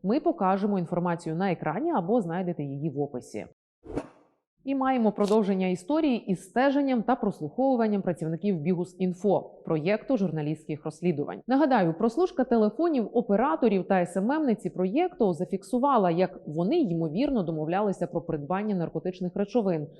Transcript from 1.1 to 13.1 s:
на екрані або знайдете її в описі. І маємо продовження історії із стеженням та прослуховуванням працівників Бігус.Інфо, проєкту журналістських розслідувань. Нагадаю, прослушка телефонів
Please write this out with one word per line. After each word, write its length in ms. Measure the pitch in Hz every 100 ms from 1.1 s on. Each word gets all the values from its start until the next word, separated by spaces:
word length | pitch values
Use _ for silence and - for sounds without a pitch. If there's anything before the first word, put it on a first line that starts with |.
| 170 165 160
на 160 | 196
екрані 400 | 165 156 165 330
або 300 | 285 170 240
знайдете 420 | 170 170 180 170
її 260 | 143 139 156
в 100 | 135
описі. 460 | 143 127 117 107 82 _ _ _ - - - _ _ _ _ _ 262
І 80 | 277
маємо 360 | 262 262 220
продовження 560 | 202 202 220 196 190 185
історії 640 | 185 - 302 320 233 -
із 120 | 185
стеженням 600 | - 233 269 269 277 247
та 120 | 202 254
прослуховуванням 840 | 214 - 151 - 269 254 220 202
працівників 560 | 185 175 160 165 208 180
Бігус.Інфо, 840 | 147 175 175 - 185 175 208 165 - - -
проєкту 520 | 160 151 214 - 262
журналістських 680 | 190 156 147 156 - 151 160
розслідувань. 560 | 151 175 147 143 90 -
Нагадаю, 460 | 262 302 247 175
прослушка 500 | 160 226 311 359 -
телефонів 680 | 254 233 208 214 339 285 202